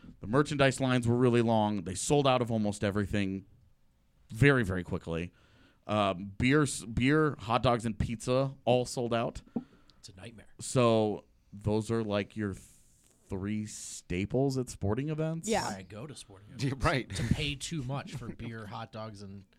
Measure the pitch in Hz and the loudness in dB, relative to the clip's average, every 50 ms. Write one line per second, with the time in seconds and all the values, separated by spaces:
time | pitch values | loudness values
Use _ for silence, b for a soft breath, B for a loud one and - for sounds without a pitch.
0 | B B B - - 95 113 139 151 143 156 139 135 135 127 - 135 127 127 127 | B B B -12 -6 0 2 2 2 4 2 4 4 4 4 2 0 0 2 2
1 | 117 117 120 120 127 127 117 120 120 113 117 110 107 104 104 101 85 92 90 - | 2 2 4 4 6 6 6 6 4 4 4 4 2 2 0 -2 -4 -6 -6 -4
2 | - - 151 143 139 135 127 127 123 113 117 110 107 104 101 - - 104 95 104 | 0 2 4 4 4 4 4 2 2 0 0 0 0 0 -2 -2 -2 -2 0 0
3 | 101 95 - 104 101 95 95 95 92 - - - _ _ _ _ _ _ _ _ | -2 0 0 -2 -2 -2 -4 -6 -10 -12 -20 -20 _ _ _ _ _ _ _ _
4 | _ _ _ _ _ - 113 110 127 143 139 127 113 90 92 92 87 - 95 85 | _ _ _ _ _ -14 0 4 6 6 6 6 4 0 0 -2 -4 -4 -4 -6
5 | - 87 82 82 87 87 b b b b b b b b b b _ - 104 107 | -4 -4 -4 -4 -4 -6 b b b b b b b b b b _ -2 0 2
6 | 202 95 95 87 98 101 98 - 127 127 135 151 151 127 - - - 104 113 110 | 2 2 0 -2 -6 -10 -4 0 2 4 6 6 4 2 0 -6 -10 -6 -2 0
7 | 120 135 147 156 156 151 - - - 107 117 123 110 - 120 120 107 117 104 - | 2 4 4 4 4 2 0 -2 -2 0 0 2 4 4 2 2 0 -2 -2 -2
8 | - - 117 104 - 127 127 131 135 135 135 - - 113 123 123 123 120 - 135 | -2 -4 -4 -4 -2 0 0 2 0 0 -4 -2 2 2 2 2 2 0 -4 -4
9 | 120 117 117 113 117 147 - - - B B B B B B B B B B _ | -2 0 0 0 -2 -2 -6 -10 -12 B B B B B B B B B B _
10 | - - - 92 90 117 120 104 - - - - - - - 131 123 117 113 110 | -20 -20 -18 -18 -16 -16 -16 -18 -20 -20 -18 -14 -8 -2 2 4 6 6 6 4
11 | 110 107 101 80 - _ _ _ _ _ - 101 - 104 107 110 110 107 117 113 | 4 2 0 -4 -8 _ _ _ _ _ -18 -6 -2 0 0 0 0 0 0 0
12 | 113 104 101 104 101 - - 110 107 101 92 - - - - - _ _ _ _ | 0 0 0 0 0 -2 -4 -4 -4 -4 -4 -6 -12 -18 -20 -20 _ _ _ _
13 | _ _ _ _ _ - 98 95 95 104 107 107 107 107 - - - - - - | _ _ _ _ _ -8 -8 -6 -4 -4 -4 -4 -6 -6 -10 -12 -12 -12 -14 -12
14 | - - 87 90 98 98 - 131 135 143 131 131 123 - - - - 98 107 123 | -8 -4 -2 -2 -2 0 0 0 0 0 0 -2 -4 -6 -6 -4 -2 -2 0 0
15 | 139 151 156 151 156 160 160 160 165 208 226 190 147 117 107 95 95 92 110 104 | -2 -4 -4 -4 -4 -4 -4 -6 -4 -2 -2 -2 -2 -4 -6 -8 -10 -14 -14 -14
16 | 123 156 123 - - - 98 92 - - - 120 117 139 127 135 110 156 170 131 | -12 -12 -14 -16 -18 -18 -20 -20 -20 -16 -8 -4 -2 -2 -2 0 2 2 2 2
17 | 113 - 98 - - 113 - - 151 143 143 131 - - 170 160 131 127 139 139 | 0 -4 -4 -2 0 0 0 0 0 -2 -4 -4 -6 -6 -6 -6 -4 -4 -4 -6
18 | - 208 - 123 120 113 - - 117 117 113 113 110 101 107 113 113 110 - 113 | -6 -8 -10 -10 -10 -10 -12 -10 -10 -10 -10 -10 -10 -12 -10 -12 -12 -10 -10 -10
19 | 110 110 107 101 104 98 98 98 95 - _ | -10 -10 -10 -12 -14 -14 -14 -16 -18 -20 _